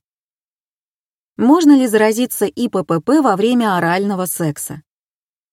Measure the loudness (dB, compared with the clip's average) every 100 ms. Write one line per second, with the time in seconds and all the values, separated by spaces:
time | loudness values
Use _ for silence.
0 | _ _ _ _ _ _ _ _ _ _
1 | _ _ _ -2 2 4 6 4 4 2
2 | 0 0 -4 -2 -6 -4 -4 -4 -2 -4
3 | 0 0 2 0 0 0 0 0 -2 -2
4 | -2 -4 -6 -4 -6 -6 -10 -16 -18 _
5 | _ _ _ _ _